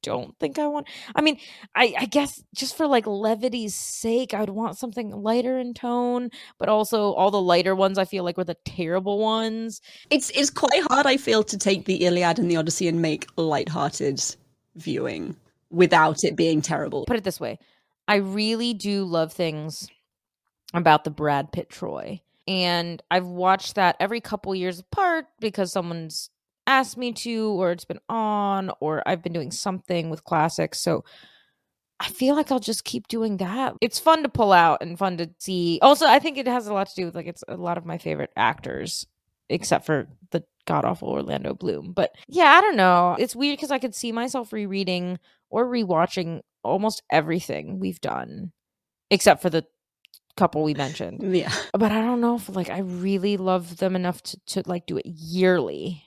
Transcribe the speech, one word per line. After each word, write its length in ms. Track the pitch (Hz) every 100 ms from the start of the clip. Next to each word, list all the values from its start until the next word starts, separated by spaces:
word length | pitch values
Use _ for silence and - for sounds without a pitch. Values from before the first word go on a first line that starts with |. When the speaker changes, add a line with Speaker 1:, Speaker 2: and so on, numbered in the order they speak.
Speaker 1:
don't 340 | - - - -
think 220 | 311 277
I 80 | 294
want, 180 | 294 - - - 220
I 60 |
mean, 180 | 302 294 - - -
I, 220 | - 247 131
I 80 | 240
guess 380 | 285 277 - _
just 240 | - 262 -
for, 80 | 311
like, 220 | 262 220
levity's 680 | 202 220 220 247 240 220
sake, 640 | - - - 226 233 262 -
I 60 |
would 100 | 208
want 260 | 196 226 170
something 320 | 247 214 214
lighter 480 | 202 202 233 247 262
in 160 | 247
tone, 560 | 240 247 240 247 247 247 - - _
but 100 | -
also 440 | 214 214 226 208
all 180 | - 190
the 100 | 202
lighter 320 | 185 175 185
ones 240 | 190 196 190
I 80 | 190
feel 180 | 196
like 140 | 175 170
were 60 |
the 140 | 180 170 -
terrible 520 | - 165 180 190 202
ones. 640 | 220 220 226 220 226 208 - - -
Speaker 2:
It's, 180 | 294 - -
it's 160 | 277
quite 320 | - 285 359 320
hard, 160 | 262 285
I 100 | 269
feel, 240 | 269 226 214
to 120 | 202
take 280 | 202 190 -
the 200 | 190 175
Iliad 320 | 175 175 165
and 140 | 175
the 60 | 170
Odyssey 300 | 156 160 175
and 140 | 165
make 240 | 160 151 - -
lighthearted 880 | 160 143 - 156 143 - 143 143 - - _ _ _ -
viewing 640 | 165 - 127 95 82 156 _ _ _
without 520 | 170 180 170 156 156
it 120 | 175 160
being 260 | 165 156
terrible. 440 | 147 156 147 143 -
Speaker 1:
Put 120 | 233
it 60 |
this 160 | 196 175
way, 180 | 131 - _ _ _ _ -
I 100 | 208
really 580 | 196 196 214 226 240 220
do 300 | 202 202 190
love 280 | 165 160
things 560 | - 170 156 151 151 196 _ _ _ _ _ _ _ - 175
about 280 | 170 151
the 60 | 160
Brad 420 | 151 151 143 147
Pitt 180 | - -
Troy. 520 | - - - - 196 _ _ -
And 540 | 190 180 175 170 170 -
I've 160 | 180 180
watched 500 | 180 185 190 - -
that 200 | 180 -
every 220 | 190 233
couple 320 | - 214 - 190
years 240 | 180 175
apart 460 | 185 - 370 330 302 _
because 320 | 220 196 185
someone's 580 | 196 170 170 160 - - _ _ _ -
asked 300 | 269 262 -
me 140 | 247
to, 340 | 226 233 226 220
or 220 | 202 185
it's 140 | 180 -
been 140 | - _
on, 600 | 226 214 208 202 196 190 -
or 280 | 147 156 -
I've 160 | 175
been 100 | 175
doing 180 | 170 160
something 580 | - - 185 - 175 165
with 140 | 160
classics. 560 | - 165 160 - 160 -
So 240 | - 160 - - - _ _ _ _ _ _ _
I 100 | -
feel 260 | - 254 285
like 160 | 302
I'll 80 | 254
just 240 | 208 220
keep 240 | - 247 208
doing 300 | 226 226 196
that. 380 | 185 214 262 -
It's 180 | 240 -
fun 240 | - 320
to 60 | 285
pull 220 | - 214
out 300 | 185 170 151
and 180 | 165 170
fun 180 | 196 180
to 120 | 170 _
see. 400 | - 185 170 165
Also, 240 | 269 294 311
I 140 | 247
think 180 | 311 277
it 100 | 254
has 200 | 247 214
a 60 |
lot 140 | 208 196
to 60 | -
do 100 | 175
with, 100 | 160
like, 120 | 165
it's 160 | 170 -
a 80 | 180
lot 220 | 175 175
of 80 | 170
my 120 | 165
favorite 340 | 165 151 143 -
actors, 720 | 113 - - 67 90 - - _ _ _ _
except 360 | - - - -
for 220 | 151 - - -
the 120 | 170 - _ -
god-awful 400 | 156 - 170 -
Orlando 460 | - - - -
Bloom. 400 | - 180 76 113
But 200 | 175 - - -
yeah, 300 | 311 320 320
I 40 |
don't 140 | 415 285
know. 400 | 185 180 175 175
It's 180 | 254 233
weird 240 | 285 285
'cause 120 | 294
I 80 | 277
could 160 | 247 202
see 160 | 247
myself 400 | 226 247 262 220
rereading 680 | 220 202 196 185 180 180 180 _ _ _
or 160 | - 247
rewatching 760 | 240 208 165 175 - 165 165 - _
almost 380 | - 185 214 208 _
everything 680 | 147 156 165 - 76 - 190
we've 220 | 190 175
done, 500 | - 64 62 71 185 _ _ _ _ _ _
except 320 | 190 - 151
for 80 | 185
the 160 | 160 - _ _ _ _ _ _ -
couple 280 | 180 151
we 100 | 156
mentioned. 480 | 147 135 151 87 -
Speaker 2:
<laughs> 100 | 196 185
Yeah. 180 | - - -
Speaker 1:
But 200 | 190 220
I 80 | 214
don't 180 | 226 247
know 160 | 233 240
if, 140 | 202
like, 200 | 190 170
I 80 | 180
really 580 | 190 180 190 196 190 202
love 400 | 185 185 170 175
them 180 | 190 185
enough 260 | 180 180
to, 140 | - - -
to, 160 | - 185
like, 200 | 180 -
do 100 | 170
it 80 | -
yearly. 960 | 165 160 175 185 180 113 71 78 165